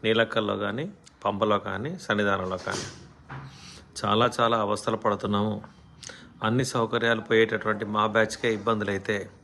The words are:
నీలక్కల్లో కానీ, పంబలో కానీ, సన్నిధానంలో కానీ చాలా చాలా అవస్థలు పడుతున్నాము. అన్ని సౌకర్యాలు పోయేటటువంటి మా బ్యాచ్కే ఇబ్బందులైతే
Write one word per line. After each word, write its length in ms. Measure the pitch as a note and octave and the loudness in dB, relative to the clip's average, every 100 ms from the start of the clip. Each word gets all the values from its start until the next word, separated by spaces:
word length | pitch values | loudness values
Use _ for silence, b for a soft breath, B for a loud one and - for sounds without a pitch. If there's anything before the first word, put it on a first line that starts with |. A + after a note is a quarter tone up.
నీలక్కల్లో 540 | A2 A2 A2+ - G#2 G2+ | 2 2 2 0 -2 -2
కానీ, 280 | G2+ A2 E3+ - - _ G2+ | -2 -4 -8 -12 -20 _ -4
పంబలో 320 | G2+ G#2+ G2+ G2+ | 0 2 2 0
కానీ, 240 | G2 C3 F3+ - | -6 -6 -10 -4
సన్నిధానంలో 520 | G#2 G2+ G2 F#2 F#2 F#2+ | 0 2 0 -2 -6 -4
కానీ 200 | F#2+ - - - - - - B B B B B - | -6 -6 -14 -20 -20 -16 -14 B B B B B -6
చాలా 300 | G#2+ G#2 A#2+ - | 0 4 4 4
చాలా 180 | A#2 A2+ G#2 | 2 4 2
అవస్థలు 320 | G#2 - G#2+ A2 | 0 0 0 0
పడుతున్నాము. 500 | G2+ G2+ G#2 G#2+ G#2+ - - - - B B B - A2 | 0 0 0 0 -2 -10 -20 -20 -20 B B B -4 0
అన్ని 180 | A#2+ B2 | 2 0
సౌకర్యాలు 480 | B2 A2+ A#2 A#2 A2+ | 0 0 2 2 0
పోయేటటువంటి 640 | G#2+ A2+ A2+ A2 G#2+ G#2+ G2+ | 4 4 4 2 -2 -2 -2
మా 200 | G#2+ G#2+ A2 | 2 2 4
బ్యాచ్కే 380 | A2 - A#2+ | 2 0 -2
ఇబ్బందులైతే 760 | G#2+ G2 A2 G2+ G2 G2 G#2 F#2+ - | 0 0 0 0 -2 -2 -4 -4 -14